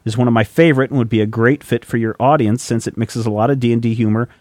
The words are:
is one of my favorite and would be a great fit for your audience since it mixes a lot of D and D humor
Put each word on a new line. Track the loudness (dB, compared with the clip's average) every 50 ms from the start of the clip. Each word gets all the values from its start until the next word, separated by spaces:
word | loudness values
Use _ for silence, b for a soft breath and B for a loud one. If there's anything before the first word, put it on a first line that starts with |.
| b
is | -6 -2
one | 0 0
of | 2 2
my | 2 0
favorite | 2 2 4 4 4 4 2 0 0
and | -2 -2
would | -2 0
be | 0 0
a | 0
great | 0 0 0 2 2 0 0 -2
fit | -4 -4 -4 -4
for | -4 -4 -4
your | -2 -4 -2 0
audience | 2 2 2 2 2 0 0 -2 -2
since | -4 -4 -4 -4
it | -6 -6
mixes | -6 -6 -6 -4 -6 -4
a | -4
lot | -2 0 0 0
of | 0 0
D | 0 0 0
and | 0 0
D | -2 -2
humor | 0 0 0 0 -2 -2 B B B